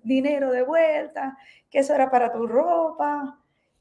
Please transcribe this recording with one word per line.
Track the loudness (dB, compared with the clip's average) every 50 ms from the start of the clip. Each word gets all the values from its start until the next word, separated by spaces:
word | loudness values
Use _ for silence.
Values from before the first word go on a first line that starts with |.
dinero | -4 -2 0 0 0 0 -2 0 0 -2
de | 0 0
vuelta, | 0 0 2 2 4 2 2 -2 -4 -8 -8 -8 -8 -8 -10 -14 -20 -20 -20 _ _ _
que | -2 -2
eso | 0 2 2
era | 2 2 2
para | 2 2 2 0
tu | -2 -4 -4
ropa". | 0 0 0 2 2 2 0 0 -2 -2 -2 -4 -2 -2 -4 -6 -10 -14 _ _ _ _ _ _ _ _ _